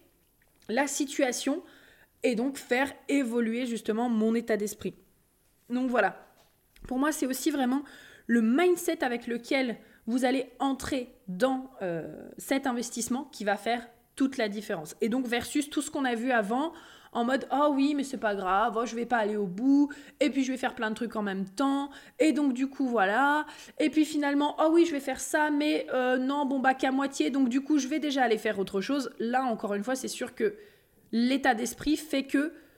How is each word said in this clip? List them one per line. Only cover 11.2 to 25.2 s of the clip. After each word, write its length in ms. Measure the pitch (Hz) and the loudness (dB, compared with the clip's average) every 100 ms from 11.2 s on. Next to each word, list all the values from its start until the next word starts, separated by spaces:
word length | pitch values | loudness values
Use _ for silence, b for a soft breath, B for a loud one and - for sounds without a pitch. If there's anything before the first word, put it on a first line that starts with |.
| - | -12
dans, 420 | 180 262 262 262 - | 0 0 0 -6 -8
euh, 480 | 185 170 156 - - - | -6 -4 -6 -12 -16 -16
cet 300 | - 269 269 | -2 -2 0
investissement 580 | 240 240 - 220 247 294 | -4 -4 -6 -4 -4 -6
qui 180 | - | -6
va 140 | 208 202 | -2 -2
faire 300 | 226 240 233 - _ - | -2 -4 -6 -20 _ -4
toute 220 | 269 262 | -4 -2
la 120 | 214 | -4
différence. 460 | 208 208 185 156 - | -4 -6 -8 -8 -4
Et 80 | 226 | -2
donc 180 | 247 247 | 0 -2
versus 420 | 247 - 294 285 | -4 -2 -4 -2
tout 120 | 311 | -4
ce 80 | 285 | -4
qu'on 160 | 294 262 | -4 -2
a 100 | 233 | -2
vu 160 | 254 | 0
avant, 420 | 240 196 240 320 B B B B | 0 2 0 -2 B B B B
en 100 | - | -4
mode, « 240 | 240 269 - | 0 0 0
Ah 180 | 262 302 | 2 4
oui, 240 | 277 277 285 | 4 2 2
mais 80 | |
c'est 140 | 269 214 | -2 -2
pas 180 | 220 202 | -2 -2
grave, 420 | 185 190 233 214 | 0 2 2 0
oh, 80 | 240 | -4
je 100 | 226 | -4
vais 100 | 233 | -2
pas 120 | 240 | 0
aller 200 | 208 208 | 0 -2
au 80 | 202 | -4
bout, 460 | 180 262 277 285 B B - | 0 4 6 4 B B 0
et 100 | 285 | 0
puis 140 | 269 | 2
je 80 | 262 | 0
vais 60 | 254 | 0
faire 180 | 240 - | -4 -2
plein 140 | 220 | -4
de 60 | 220 | -4
trucs 200 | 233 220 | -4 -4
en 60 | |
même 240 | 202 190 190 | -4 -4 -6
temps, 440 | - 277 277 285 B B - | 0 0 2 -2 B B 2
et 120 | 311 | 4
donc 220 | 269 285 | 4 2
du 140 | 240 269 | 0 -4
coup, 200 | - 262 | -2 0
voilà, 580 | 233 190 220 277 294 294 B B - | 2 4 4 2 2 -2 B B -2
et 100 | 302 | 2
puis 160 | 311 302 | 2 2
finalement, 500 | 294 285 285 294 - | 2 0 2 2 2
ah 100 | 311 | 4
oui, 160 | 339 339 | 6 4
je 60 | |
vais 80 | 285 | 2
faire 200 | 277 | -4
ça, 300 | 262 | -6